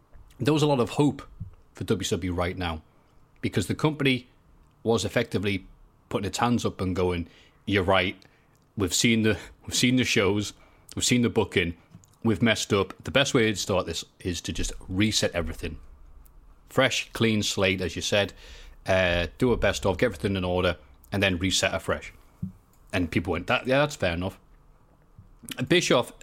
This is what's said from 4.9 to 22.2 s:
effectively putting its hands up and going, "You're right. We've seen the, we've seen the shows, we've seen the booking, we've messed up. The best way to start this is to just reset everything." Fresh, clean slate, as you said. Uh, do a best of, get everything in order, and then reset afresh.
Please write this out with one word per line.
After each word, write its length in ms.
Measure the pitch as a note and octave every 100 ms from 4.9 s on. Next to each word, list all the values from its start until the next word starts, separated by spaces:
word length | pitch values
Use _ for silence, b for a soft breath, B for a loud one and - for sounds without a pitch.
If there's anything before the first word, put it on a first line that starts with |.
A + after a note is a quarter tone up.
| A2+ G2
effectively 600 | B2 A#2+ A2 G#2 G2 - - - _ _
putting 160 | - G2+
its 140 | -
hands 260 | A#2+ A#2+ G#2+
up 160 | -
and 140 | F#2 F2+
going, 320 | F2+ F2 E2+ b b b -
"You're 160 | G2
right. 320 | F2+ F#2+ F#2 - b b b b _ -
We've 200 | F#2 -
seen 260 | B2 A2+
the, 160 | A2 G2+ B - -
we've 80 | -
seen 220 | B2+ B2+
the 80 | A#2+
shows, 480 | - G2 G#2 G2+ b b b b -
we've 100 | -
seen 160 | B2
the 80 | A#2+
booking, 460 | - G2+ - F2 F2 B B - _
we've 180 | A#2 G#2
messed 320 | A#2 G#2 -
up. 220 | G#2 F#2+ -
The 80 | -
best 240 | C3 C#3 C3+
way 160 | A2
to 40 | G2+
start 300 | - F#2 -
this 180 | - - -
is 200 | F#2+ F2
to 100 | -
just 200 | - - - -
reset 400 | F#2 G#2+ G#2+ A2 F2+
everything." 420 | D#2+ D#2+ - D#2+ - - - - - - - - -
Fresh, 420 | - C3 - -
clean 280 | - A2+ G#2+
slate, 380 | G2+ - F#2+ F#2+
as 160 | F2+ F2+
you 60 |
said. 320 | - G#2 G2 B B B B B -
Uh, 420 | F#2+ F#2 F2 E2+ -
do 160 | B2+
a 40 | A2
best 280 | G#2 F#2 G2+
of, 120 | F2+
get 100 | B2+
everything 280 | - G#2 G2
in 80 |
order, 320 | F2+ F2+ F2+ E2+ - - -
and 140 | G2+
then 140 | G2 F2
reset 360 | F#2+ - F#2
afresh. 380 | F#2 - D#2 - -